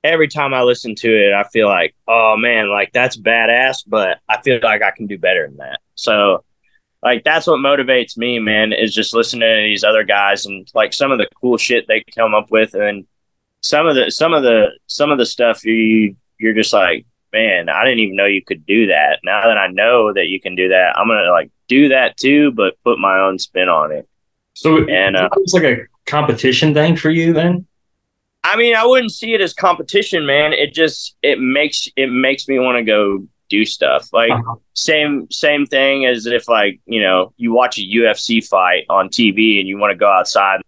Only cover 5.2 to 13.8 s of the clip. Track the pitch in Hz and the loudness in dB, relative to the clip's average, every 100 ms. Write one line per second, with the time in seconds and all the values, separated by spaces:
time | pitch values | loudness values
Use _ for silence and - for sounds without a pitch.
5.2 | 90 92 73 69 67 67 _ - - 107 | -2 -2 -4 -10 -16 -16 _ -10 -2 0
6.2 | 101 90 _ _ _ _ _ _ 120 120 | 2 0 _ _ _ _ _ _ -2 0
7.2 | 151 160 156 147 139 143 127 131 117 - | 0 -2 0 0 2 0 2 0 0 -6
8.2 | 120 120 107 107 110 107 110 107 107 117 | -4 -2 0 0 0 0 -2 -2 -2 0
9.2 | 117 120 113 110 107 101 104 110 101 101 | -2 0 0 2 0 0 2 2 2 0
10.2 | 101 101 101 98 95 113 107 - 139 127 | 0 -2 -6 -14 -6 -2 -2 0 -2 -2
11.2 | 98 _ 123 117 - 120 - 110 - - | -4 _ -2 0 0 -2 0 -4 -4 -2
12.2 | 113 107 107 110 110 95 104 101 90 _ | 0 0 0 0 0 -2 -4 -4 -14 _
13.2 | _ _ _ _ - 147 | _ _ _ _ -2 0